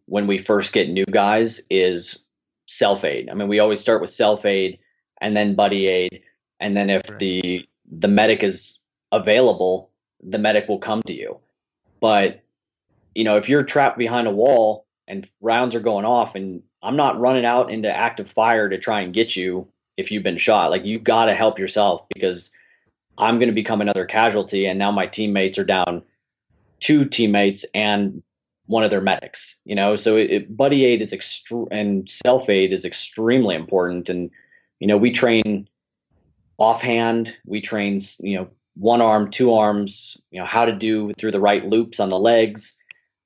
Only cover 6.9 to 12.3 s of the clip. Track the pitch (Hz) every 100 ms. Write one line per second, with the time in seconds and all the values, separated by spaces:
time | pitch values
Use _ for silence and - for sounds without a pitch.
6.9 | 95 - 104 95 92 90 90 - _ _
7.9 | 82 101 101 110 107 101 92 - - _
8.9 | _ - 110 101 110 123 92 92 92 -
9.9 | _ _ _ 92 107 104 107 104 98 -
10.9 | 107 113 73 - - _ _ _ _ _
11.9 | - 113 101 95